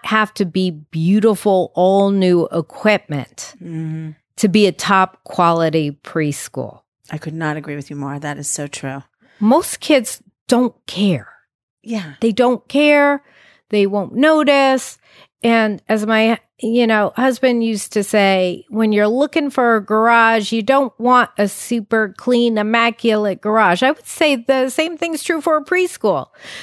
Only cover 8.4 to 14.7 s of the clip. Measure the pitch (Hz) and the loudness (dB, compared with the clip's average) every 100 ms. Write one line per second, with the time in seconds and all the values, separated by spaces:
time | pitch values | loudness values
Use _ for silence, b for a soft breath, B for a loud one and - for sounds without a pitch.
8.4 | 143 - 147 - 135 135 - _ b b | -10 -8 -10 -10 -12 -12 -16 _ b b
9.4 | 208 285 - - - 285 220 - _ _ | 2 2 0 -8 0 0 0 -12 _ _
10.4 | - 240 247 - - 180 202 147 - - | 0 0 0 -4 -14 -2 0 0 -4 -20
11.4 | _ _ _ _ 220 220 165 139 226 208 | _ _ _ _ -10 -8 -8 -4 -2 2
12.4 | 247 240 _ 277 294 294 285 285 b b | 0 0 _ 0 2 4 2 0 b b
13.4 | b b b 208 202 202 185 220 302 311 | b b b 0 0 0 -4 0 2 4
14.4 | 294 277 269 | 4 4 4